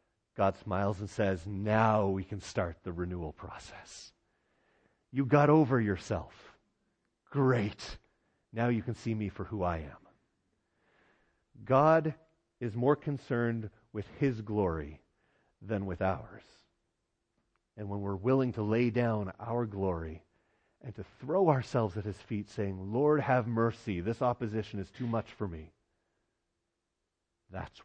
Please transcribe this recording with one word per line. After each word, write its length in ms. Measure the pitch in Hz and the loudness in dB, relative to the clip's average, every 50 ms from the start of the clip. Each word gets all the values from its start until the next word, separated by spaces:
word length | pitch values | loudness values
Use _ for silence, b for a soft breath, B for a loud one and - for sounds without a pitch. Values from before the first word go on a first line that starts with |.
| _ _ _ _ _ _ - | _ _ _ _ _ _ -2
God 220 | - 98 98 95 | 2 2 2 2
smiles 420 | - - 104 90 95 101 101 104 92 | -2 -4 -4 -2 0 0 0 -2 -4
and 100 | 107 95 | -6 -6
says, 380 | - - 104 95 95 85 85 | -2 0 0 2 0 -2 -4
"Now 600 | 104 101 98 104 107 107 110 113 110 107 107 101 | -6 -6 -4 0 2 4 4 4 4 4 4 2
we 160 | 98 95 95 92 | 2 0 -2 -4
can 180 | - 107 95 | -8 -10 -12
start 420 | - - - - 90 85 82 - - | -10 -6 -4 -4 -4 -4 -6 -10 -10
the 100 | 92 85 | -10 -6
renewal 380 | 87 87 87 90 87 82 76 | -6 -6 -4 -6 -6 -8 -8
process. 800 | - - 101 - - - - - - - - - - - - - _ _ _ _ _ _ _ _ _ _ _ _ _ _ _ _ _ _ _ - | -10 -12 -14 -16 -16 -16 -18 -18 -20 -20 -20 -20 -20 -20 -20 -20 _ _ _ _ _ _ _ _ _ _ _ _ _ _ _ _ _ _ _ -6
You 160 | 127 131 139 | -2 -2 2
got 240 | 123 147 143 147 147 | 6 6 6 8 8
over 300 | 151 160 151 120 131 120 | 8 8 6 6 4 2
yourself. 680 | 110 101 95 - - - 107 82 73 - - - - - - _ _ _ _ _ _ _ _ _ _ _ _ _ _ - | 2 2 0 -2 -2 -4 -4 -4 -4 -8 -16 -20 -20 -20 -20 _ _ _ _ _ _ _ _ _ _ _ _ _ _ -6
Great. 640 | - 143 135 131 123 113 101 104 - - - - - - _ _ _ _ _ _ _ _ _ _ - | 0 2 4 4 4 2 0 -2 -6 -8 -14 -14 -14 -14 _ _ _ _ _ _ _ _ _ _ -4
Now 140 | 110 120 | -2 0
you 160 | 120 123 110 101 | 0 0 0 -2
can 100 | 123 110 | -6 -8
see 220 | - - 113 110 | -6 -4 -4 -4
me 140 | 107 104 95 | -2 -4 -6
for 160 | - - 92 | -6 -8 -10
who 180 | - 110 101 90 | -6 -4 -2 -2
I 140 | 87 85 | -2 -2
am." 200 | 80 78 71 - - _ - _ _ _ _ _ _ _ _ _ _ _ _ _ _ _ _ _ _ _ _ _ _ _ _ _ _ _ _ _ 113 104 | -4 -6 -10 -14 -18 _ -20 _ _ _ _ _ _ _ _ _ _ _ _ _ _ _ _ _ _ _ _ _ _ _ _ _ _ _ _ _ -8 0
God 520 | 127 131 135 151 156 160 165 151 156 - - _ _ _ _ _ _ _ - | 4 6 6 8 6 6 4 4 0 -4 -8 _ _ _ _ _ _ _ -8
is 160 | 123 113 101 | -8 -6 -2
more 200 | 117 123 143 147 | 0 2 2 2
concerned 760 | 143 - 151 143 127 - - 127 120 120 117 117 113 107 101 _ _ _ _ - | 2 0 -6 -6 -6 -4 -4 -2 0 0 0 -2 -4 -6 -10 _ _ _ _ -10
with 140 | 107 98 - - - | -10 -10 -8 -4 0
his 220 | 151 135 117 110 | 0 0 0 -2
glory 600 | 107 110 104 104 98 87 80 80 71 73 76 - _ _ _ _ _ _ _ _ _ _ _ - | -6 -4 0 0 2 0 0 -2 -6 -8 -12 -18 _ _ _ _ _ _ _ _ _ _ _ -14
than 240 | - 98 113 98 101 | -8 -4 -4 -4 -4
with 160 | 95 87 - | -4 -2 0
ours. 420 | 98 95 90 71 120 - - 110 - - - _ _ _ _ _ _ _ _ _ _ _ _ _ _ _ _ _ _ _ _ _ _ _ - | 0 0 0 -2 -6 -14 -18 -20 -20 -20 -20 _ _ _ _ _ _ _ _ _ _ _ _ _ _ _ _ _ _ _ _ _ _ _ -14
And 100 | 107 104 | -12 -8
when 140 | 101 101 101 | -6 -6 -4
we're 140 | 98 98 98 | -4 -4 -4
willing 360 | 90 95 127 131 135 131 123 - | -2 2 2 4 4 2 0 -2
to 100 | 113 104 | -2 0
lay 260 | 104 110 120 123 120 | 2 2 2 2 2
down 420 | 107 123 120 113 110 107 101 92 - - | 2 2 2 2 0 -2 -4 -6 -8 -10
our 260 | 104 113 117 120 120 | -8 -4 -4 -4 -4
glory 600 | 104 101 98 98 95 87 82 82 80 78 82 _ _ _ _ _ _ _ _ _ _ _ _ | -4 -2 -2 0 0 0 -2 -4 -8 -10 -12 _ _ _ _ _ _ _ _ _ _ _ _
and 120 | - 123 - | -16 -14 -12
to 100 | 143 - - - - | -12 -14 -14 -16 -12
throw 280 | 135 135 160 196 190 160 | -6 0 2 4 6 6
ourselves 460 | 143 127 110 - - 123 110 98 85 | 4 4 2 0 2 2 2 2 -2
at 80 | 107 98 | -4 -6
his 160 | 104 92 - - | -6 -8 -8 -8
feet 260 | - 113 104 104 - | -6 -6 -6 -6 -6
saying, 420 | - 113 101 98 95 92 95 98 | -4 -4 -4 -4 -4 -6 -6 -4
"Lord, 300 | 110 127 147 147 151 139 | 0 2 4 4 4 2
have 260 | 113 139 131 127 107 | 2 2 2 2 2
mercy, 540 | 120 117 113 117 117 - - - 110 95 87 | 0 0 2 2 0 0 -4 -6 -4 -4 -2
this 200 | 87 110 113 - | -2 -4 -2 0
opposition 580 | 131 123 117 - 123 104 107 110 101 - - 98 | 0 0 0 -2 -4 -4 -4 -4 -6 -6 -6 -8
is 120 | 92 - | -10 -10
too 160 | - - 123 | -10 -8 -6
much 240 | 117 117 110 - - | -2 -2 -4 -4 -6
for 160 | - - 107 | -8 -8 -8
me," 240 | 92 82 78 78 80 _ _ _ _ _ _ _ _ _ _ _ _ _ _ _ _ _ _ _ _ _ _ _ _ _ _ _ _ _ _ _ _ _ _ _ - | -8 -8 -10 -14 -18 _ _ _ _ _ _ _ _ _ _ _ _ _ _ _ _ _ _ _ _ _ _ _ _ _ _ _ _ _ _ _ _ _ _ _ -12
that's 300 | 92 92 87 - - - | -10 -10 -10 -10 -14 -16